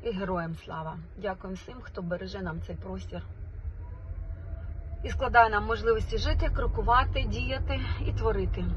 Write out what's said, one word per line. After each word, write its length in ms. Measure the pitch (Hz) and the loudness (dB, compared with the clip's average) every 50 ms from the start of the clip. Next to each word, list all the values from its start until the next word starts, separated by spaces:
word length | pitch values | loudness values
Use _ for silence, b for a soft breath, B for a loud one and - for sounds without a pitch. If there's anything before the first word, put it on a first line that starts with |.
| - | -2
і 80 | 233 | -2
героям 440 | 220 185 196 185 190 175 165 165 165 | -2 -2 -2 -2 -2 -2 -2 -4 -6
слава! 420 | 160 - - 165 160 160 160 160 175 160 - - - | -8 -10 -10 -8 -8 -6 -6 -8 -8 -12 -12 -14 -6
Дякуємо 380 | 190 202 190 185 - 190 190 | -4 -4 -4 -4 -6 -10 -8
всім, 220 | 185 - - 247 254 | -8 -10 -12 -14 -14
хто 200 | - - - - | -14 -10 -8 -6
береже 400 | 185 170 180 175 190 185 190 202 | -4 -4 -4 -4 -4 -6 -6 -6
нам 200 | 190 175 160 170 | -4 -4 -4 -4
цей 140 | - - 175 | -6 -6 -8
простір 460 | 160 - 190 190 190 185 - - 175 170 - - - - - - - - - - - - - - - - - - - - - - - - - - - - - - - - - - - - | -8 -8 -8 -8 -8 -8 -8 -8 -8 -8 -10 -10 -10 -10 -10 -10 -8 -8 -8 -8 -8 -10 -10 -10 -10 -10 -8 -8 -8 -6 -6 -8 -8 -8 -8 -8 -8 -8 -8 -8 -8 -8 -8 -8 -6 -4
і 60 | - | -2
складає 400 | - - - 240 214 240 233 220 | -2 0 0 6 8 10 8 10
нам 160 | 220 208 208 | 8 2 2
можливості 520 | 220 226 214 214 226 226 220 208 - - 220 | 2 0 2 4 4 4 4 4 0 0 0
жити, 320 | - 302 330 - 320 311 - | 2 4 4 4 4 4 2
крокувати, 680 | - 247 240 - - - 226 233 247 269 - - 262 269 | 2 2 0 0 2 4 6 6 6 6 6 2 0 0
діяти 560 | 269 - 240 247 247 262 262 240 - 277 269 269 269 B B B | 0 0 -2 -2 -2 -2 -2 0 0 0 0 0 -2 B B B
і 60 | - | 0
творити. 540 | 202 - 214 220 214 196 190 180 - 196 127 175 175 | 0 2 2 2 2 2 2 2 0 0 0 0 0